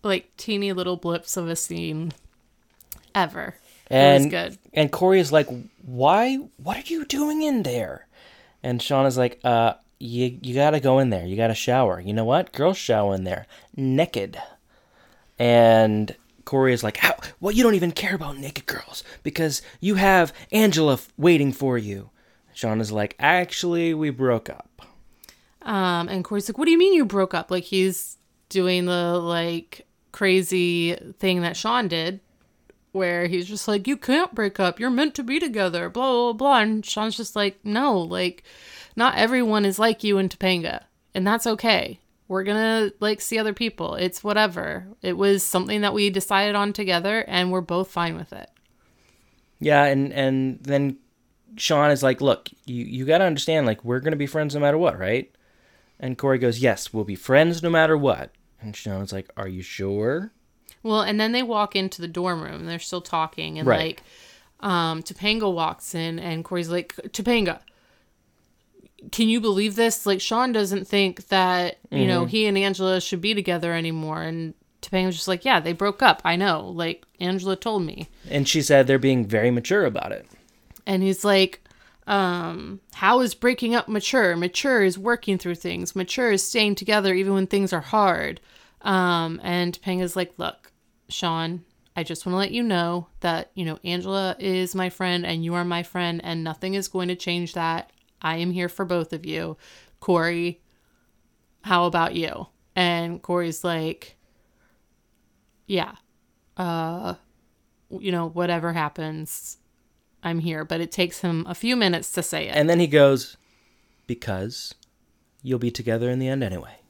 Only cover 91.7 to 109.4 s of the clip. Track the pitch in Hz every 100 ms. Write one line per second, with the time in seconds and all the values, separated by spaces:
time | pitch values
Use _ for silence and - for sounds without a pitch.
91.7 | _ _ - 160 165 - 180 196 226 240
92.7 | 180 170 175 170 - 175 165 165 - 165
93.7 | 156 - 180 185 196 190 - 196 185 185
94.7 | 190 185 - 185 175 175 165 165 175 175
95.7 | 175 170 180 175 170 175 165 160 156 190
96.7 | 196 190 190 180 180 185 175 170 - 165
97.7 | 165 - _ _ _ 160 165 175 180 175
98.7 | - 185 175 165 160 160 156 165 156 -
99.7 | - _ _ - 175 165 170 170 170 _
100.7 | _ _ _ _ _ _ _ _ _ 208
101.7 | 180 175 170 165 170 160 - 185 _ _
102.7 | - 175 170 170 175 - 175 170 156 175
103.7 | 165 160 - - _ _ _ _ _ _
104.7 | _ _ _ _ _ _ _ _ _ _
105.7 | 190 - - _ _ _ _ _ - 180
106.7 | 165 165 175 185 180 _ _ _ _ _
107.7 | _ _ 185 196 175 165 165 175 170 170
108.7 | 165 151 - 156 156 156 -